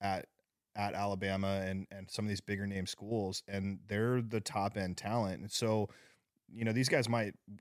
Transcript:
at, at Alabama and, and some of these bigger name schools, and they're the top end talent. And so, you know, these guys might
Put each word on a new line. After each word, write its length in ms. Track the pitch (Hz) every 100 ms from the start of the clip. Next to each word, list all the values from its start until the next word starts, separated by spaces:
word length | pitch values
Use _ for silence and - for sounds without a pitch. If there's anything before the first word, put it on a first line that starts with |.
at, 260 | 98 95 - _ _ _ _ -
at 180 | 101 95
Alabama 640 | 101 98 98 95 98 98 95
and, 220 | 95 95
and 180 | 98 92
some 140 | - 107
of 40 |
these 120 | 98
bigger 260 | - 101 101
name 200 | 98 92
schools, 560 | - 101 117 95 92 -
and 320 | 98 98 98 98
they're 340 | 104 117 127
the 200 | 117 113
top 360 | - 104 98 104
end 200 | 92 90
talent. 440 | 104 117 101 82
And 100 | 101
so, 380 | - 117 110 101 - - _ _ _ _
you 160 | 113 113
know, 80 |
these 160 | 113 127
guys 200 | 151 113
might 260 | 117 104 - - 101